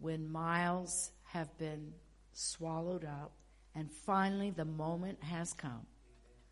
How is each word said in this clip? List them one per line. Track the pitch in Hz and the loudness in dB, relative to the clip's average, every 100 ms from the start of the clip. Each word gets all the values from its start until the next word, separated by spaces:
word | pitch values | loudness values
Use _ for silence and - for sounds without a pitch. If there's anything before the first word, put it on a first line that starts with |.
when | 160 160 156 | -2 -2 -2
miles | 160 165 170 175 180 180 - - - - | 0 4 4 4 4 0 -2 -2 -6 -6
have | 175 160 - | -4 -4 -4
been | 156 151 151 165 - - - | -4 -4 -6 -12 -18 -20 -16
swallowed | - - - 165 160 170 180 | -6 -6 -2 -2 0 0 -2
up, | 160 143 147 - - - - | -2 -6 -8 -12 -20 -20 -10
and | 156 151 - | -6 -6 -4
finally | - 190 190 196 202 | 4 6 6 4 0
the | 165 | 0
moment | 160 156 156 170 185 - | 0 0 0 0 -2 -4
has | 147 170 170 | -2 -2 -2
come | - 147 117 113 - - - - - - | -4 -6 -6 -10 -18 -20 -20 -20 -20 -20